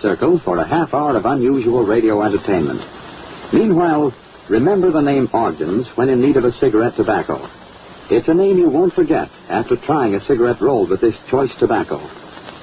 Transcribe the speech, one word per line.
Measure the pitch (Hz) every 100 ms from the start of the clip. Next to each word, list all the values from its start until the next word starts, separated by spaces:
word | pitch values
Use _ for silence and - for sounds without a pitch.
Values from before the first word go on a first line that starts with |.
Circle | 107 87 135 175
for | 95 87
a | 85
half | 160 120
hour | 131 147 120
of |
unusual | 120 139 123 139 117 123
radio | 104 113 110 104
entertainment. | 104 98 - 92 73 60 - - - - - - -
Meanwhile, | 143 220 165 175 151 147 - - - -
remember | 107 151 202 175
the | 151
name | 143 139 123
Ogden's | 110 107 78 78 104 123 -
when | 131
in | 127
need | 135 135
of |
a | 123 -
cigarette | 135 107 117 -
tobacco. | 107 95 - 69 - - - - - - -
It's | - 165
a |
name | 165 196 185
you | 165
won't | 139 180
forget | 185 156 139 - - -
after | 92 117 120
trying | - 151 117
a | 98
cigarette | - 113 120 120
rolled | 127 127 87
with | 95
this | 113 107 -
choice | 131 131 -
tobacco. | 110 110 80 71 73 - - - - -